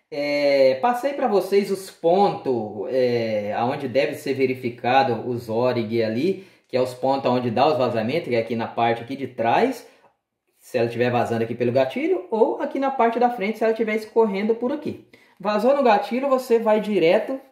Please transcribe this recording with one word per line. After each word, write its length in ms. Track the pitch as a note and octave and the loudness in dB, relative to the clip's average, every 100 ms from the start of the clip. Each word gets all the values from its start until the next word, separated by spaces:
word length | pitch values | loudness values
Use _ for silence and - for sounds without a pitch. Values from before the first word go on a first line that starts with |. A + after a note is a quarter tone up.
| _ | _
É, 680 | D3+ D4 D4 C#4+ C#4 C4 - | -6 -4 0 2 6 4 4
passei 320 | A#3+ B3 C#4 | 0 0 -2
pra 140 | C#4+ B3+ | -2 0
vocês 420 | G3+ F3+ G3 G3 | 0 2 0 0
os 220 | F#3+ - | -4 -8
pontos, 1000 | - E3 F#3 G3+ D#3 C#3 A#2+ G#2 G#2 - | -2 2 4 4 0 -2 -2 -4 -8 -4
é, 640 | C3 B2 A#2+ A2+ G#2+ G#2 | 0 2 2 0 -2 -2
aonde 340 | G#2 A#2+ C#3 C3+ | -2 -2 -2 -2
deve 280 | C3 D3+ C#3 | 0 0 -2
ser 180 | C#3+ | -4
verificado 960 | C3 C3 B2 A#2+ - A#2+ C3 B2 A2 B2+ | 0 0 0 -6 -4 2 4 4 0 -4
os 180 | A#2+ - | -6 -4
O-ring 540 | A2 B2+ A#2 G#2+ A2+ | 0 0 0 -2 0
ali, 460 | A2 A2+ E3+ F#3+ - _ _ | 0 0 -2 -2 -8 _ _
que 80 | B2+ | -2
é 60 | |
os 140 | B2+ - | -2 -2
pontos 340 | C3+ C3+ C3 | -2 0 0
onde 220 | B2 A#2+ | 0 0
dá 160 | A2 D3+ | 2 2
os 100 | C3+ | 2
vazamentos, 500 | B2 A2 A2 D#3 D#3 | 0 0 -2 -2 -2
que 80 | A#2 | -2
é 40 | |
aqui 160 | A2+ A#2 | -2 -4
na 120 | A2 | -4
parte 360 | - A#2 A#2 | 0 0 0
aqui 120 | A#2+ C3+ | -6 -10
de 120 | B2 | -8
trás, 600 | - A2+ D3 B3 B3+ - _ _ _ _ _ _ _ | -4 0 2 2 -2 -12 _ _ _ _ _ _ _
se 220 | - B2 | -6 -2
ela 80 | A2+ | -2
estiver 240 | A2+ B2 | 0 0
vazando 320 | A#2 A2 A#2 | 0 0 -2
aqui 100 | A2+ | -4
pelo 180 | A#2 B2 | -2 0
gatilho, 540 | B2 C3 B3 E4 F#4 - | 0 0 -2 -2 -2 -2
ou 280 | G#3+ C4+ - | 0 2 0
aqui 200 | C#4+ C4+ | -4 -2
na 100 | C4+ | -2
parte 300 | C4+ A#3 A#3+ | 0 0 2
da 100 | A#3+ | 0
frente, 300 | A#3+ G3 A3 | 0 -4 0
se 40 | |
ela 80 | A3+ | 0
estiver 240 | A3+ G#3+ A3 | 0 -2 -4
escorrendo 600 | - A#3 A3 G3 G#3+ A3+ | -2 0 2 2 0 0
por 160 | B3 | -2
aqui. 360 | D4 - - - _ _ - | -4 -8 -12 -16 _ _ -8
Vazou 360 | G3 G#3+ A#3+ C#4+ | -2 0 2 4
no 80 | |
gatilho, 440 | A#3+ G#3 - A#3+ C#4 | 4 2 0 -4 0
você 300 | C4 B3+ A3+ | 0 2 0
vai 240 | G#3+ G#3+ | 2 0
direto 580 | G3+ G3+ E3 G#3 - C4+ - | 2 2 4 4 0 -8 -10